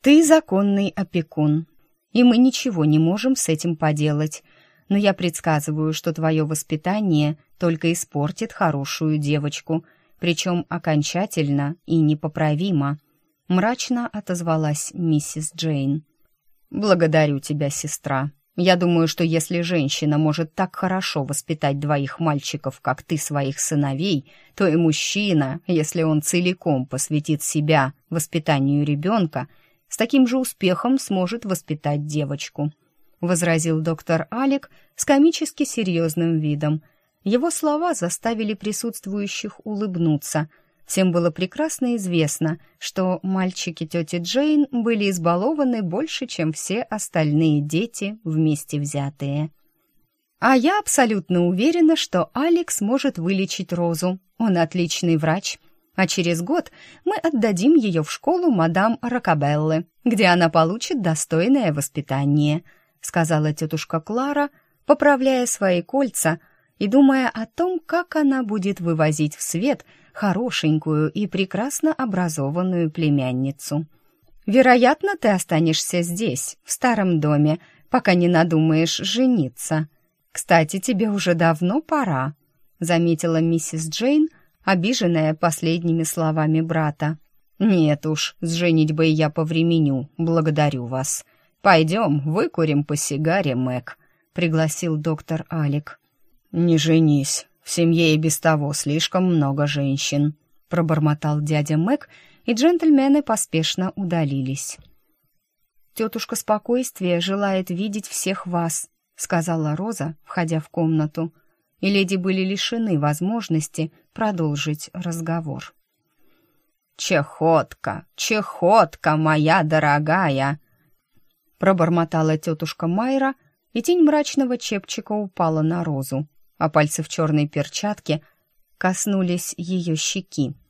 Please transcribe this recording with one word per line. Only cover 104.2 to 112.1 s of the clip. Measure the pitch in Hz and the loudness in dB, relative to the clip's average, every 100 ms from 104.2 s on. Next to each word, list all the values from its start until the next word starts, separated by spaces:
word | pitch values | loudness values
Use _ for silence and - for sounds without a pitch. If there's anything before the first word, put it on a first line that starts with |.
| 147 139 131 139 - - - _ _ _ _ _ _ _ _ _ _ | -2 -2 -4 -8 -10 -14 -20 _ _ _ _ _ _ _ _ _ _
«Тётушка | - 220 226 - - | -6 -6 -4 -8 -8
Спокойствие | - 214 - 247 254 - 180 175 | -2 -2 0 -2 -2 -4 0 0
желает | 175 196 202 190 185 | 0 -2 0 -2 -4
видеть | 175 214 208 - | -4 -4 -6 -8
всех | - 185 190 180 | -6 -4 -6 -4
вас», | 175 165 - - _ _ - | -2 -2 -4 -10 _ _ -14
сказала | - 175 165 165 151 151 | -4 -2 0 -2 -2 -2
Роза, | 214 226 156 160 - | -4 -6 -8 -10 -8
входя | - 160 160 | -4 -2 -2
в | 156 | -4
комнату, | - 160 156 151 - 165 _ _ _ _ _ | -2 2 2 0 -4 -8 _ _ _ _ _
и | 196 | 0
леди | 202 190 | 2 2